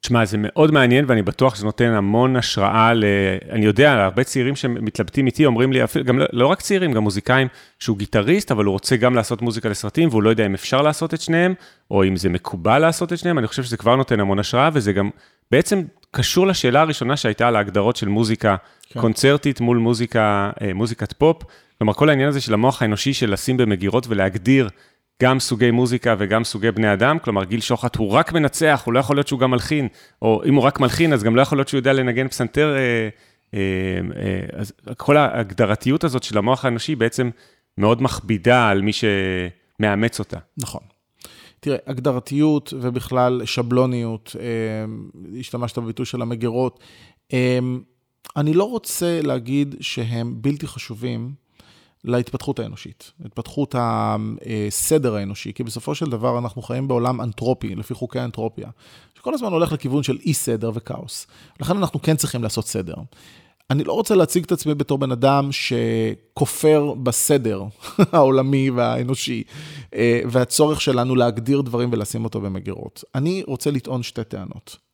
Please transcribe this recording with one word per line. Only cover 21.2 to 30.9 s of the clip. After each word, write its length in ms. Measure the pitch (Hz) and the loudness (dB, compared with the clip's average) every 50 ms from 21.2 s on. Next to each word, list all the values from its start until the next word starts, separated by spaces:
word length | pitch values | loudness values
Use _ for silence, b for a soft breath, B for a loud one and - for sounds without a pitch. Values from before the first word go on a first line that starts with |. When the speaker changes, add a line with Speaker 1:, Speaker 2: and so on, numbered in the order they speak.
| 143 156 165 165 - b b b b b b b | 4 4 4 2 -4 b b b b b b b
Speaker 1:
כלומר, 140 | 110 107 101 | 0 0 2
כל 160 | - 143 156 | 4 4 4
העניין 200 | 151 135 131 143 | 4 4 2 2
הזה 120 | 143 139 | 0 -2
של 140 | 127 - 110 | -2 0 0
המוח 280 | 104 113 131 131 - 127 | 2 4 2 2 2 0
האנושי, 300 | 110 104 101 - 135 139 | 0 0 0 0 -2 0
של 200 | - 127 110 101 | 0 0 0 0
לשים 240 | 95 - - 127 | -2 0 -2 2
במגירות 500 | 127 127 107 104 90 92 98 95 123 123 117 | 2 2 2 2 0 0 0 0 0 0 0
ולהגדיר 600 | 113 98 95 98 92 - 90 107 135 135 127 101 - b b b b b b _ _ _ 123 | 0 2 2 0 0 -2 2 4 4 4 4 2 -2 b b b b b b _ _ _ 2
גם 180 | 127 131 131 | 4 4 2
סוגי 300 | - - 131 107 120 120 | 0 -2 0 2 4 4
מוזיקה 440 | 117 120 127 123 120 117 - 120 113 95 | 4 4 2 2 0 0 2 0 2 2
וגם 260 | 104 98 101 110 117 | 2 0 0 0 0
סוגי 260 | - - 107 95 117 | -2 -6 -2 0 0
בני 220 | 107 104 110 107 101 | 0 2 2 2 4
אדם, 260 | 95 113 131 151 165 | 4 2 2 2 0
כלומר, 260 | - - 107 98 95 | -2 -2 -2 -2 -2
גיל 160 | 87 104 117 | -2 -4 -4
שוחט 360 | 107 - 123 113 - 123 - | -2 -2 -2 -2 -2 -4 -2
הוא 140 | - 113 101 | -2 -2 2
רק 220 | 101 135 165 - 165 | 2 2 2 2 0
מנצח, 500 | 170 151 139 - - 165 156 147 131 - | 0 0 0 0 0 2 2 2 2 0
הוא 100 | - 117 | 0 0
לא 40 | 123 | 2
יכול 180 | 135 - 147 | 2 2 0
להיות 120 | 139 143 - | 0 0 -2
שהוא 120 | 147 127 | 0 0
גם 100 | 127 131 | 2 2
מלחין, 380 | 127 123 113 - 156 151 139 110 b b b b b b - | 2 0 0 0 -2 -2 -2 -2 b b b b b b 2
או 200 | 113 113 107 - | 2 2 2 4
אם 80 | - 143 | 4 4
הוא 100 | 143 120 | 6 4
רק 160 | 135 143 - | 4 2 2
מלחין, 320 | 131 123 | 0 0